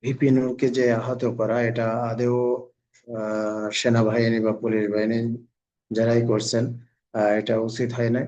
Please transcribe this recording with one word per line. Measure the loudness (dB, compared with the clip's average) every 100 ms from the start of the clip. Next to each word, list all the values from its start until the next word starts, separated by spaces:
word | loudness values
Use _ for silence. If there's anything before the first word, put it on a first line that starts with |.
ভিপি | -4 2 4
নূরকে | 4 2 0 0
যে | 2 2
আহত | 2 -2 -2 -2 -2
করা, | -2 0
এটা | 0 0 -2 -2 -4
আদেও, | -2 0 0 0 -2 -6 _ _ _ -14
আহ, | -8 -4 -4 -4 -4 -4 -2
সেনাবাহিনী | 2 4 4 2 2 2
বা | 0 -2
পুলিশ | 0 0 0
বাহিনী | 0 0 0 -2 -6 -10 _ _ _ _
যারাই | -2 2 2 2
করছেন, | 0 0 -2 -2 -6 -16 _ _
আহ, | -2 0 0
এটা | 0 -2 -2
উচিত | -4 -6
হয় | -2 0
না। | 0